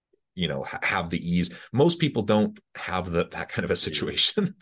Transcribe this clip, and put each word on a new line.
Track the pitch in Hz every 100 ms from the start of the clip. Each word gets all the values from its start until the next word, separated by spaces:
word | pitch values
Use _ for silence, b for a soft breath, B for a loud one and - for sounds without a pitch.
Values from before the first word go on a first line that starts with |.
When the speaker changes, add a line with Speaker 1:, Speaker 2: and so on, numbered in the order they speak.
| _ _ _ 92
Speaker 1:
you | 82
know, | 67
ha-, | 67 -
have | - 98 85
the | 87 85
ease. | 87 85 B B
Most | 117 165 170
people | 156 110
don't | 101 107 104 - _ -
have | - 92 87
the, | 85 -
that | - 80
kind | - 87
of |
a |
Speaker 2:
Yeah. | 87 -
Speaker 1:
situation. | 76 - - - - 196 -